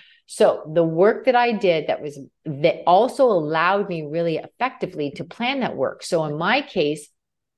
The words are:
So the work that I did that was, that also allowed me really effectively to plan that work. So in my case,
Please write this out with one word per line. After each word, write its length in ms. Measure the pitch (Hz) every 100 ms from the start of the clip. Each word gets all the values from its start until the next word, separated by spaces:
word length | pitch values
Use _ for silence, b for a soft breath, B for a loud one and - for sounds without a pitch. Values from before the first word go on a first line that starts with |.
| b b b
So 380 | - 202 - -
the 100 | 156
work 420 | 165 160 196 240 -
that 100 | 240
I 160 | 240
did 360 | 214 190 160 -
that 140 | -
was, 180 | 147 147 135 _ -
that 360 | 139 160 160 -
also 400 | 180 247 - 262
allowed 600 | 190 151 160 170 202 202
me 140 | 170
really 360 | 151 160 170 156
effectively 760 | - - 247 - - 156 147
to 140 | - 156
plan 340 | - 233 277
that 160 | 214 -
work. 260 | 131 -
So 240 | - 170 156
in 120 | 147
my 240 | 175 247
case, 440 | 285 190 151 151 - _ _ _ _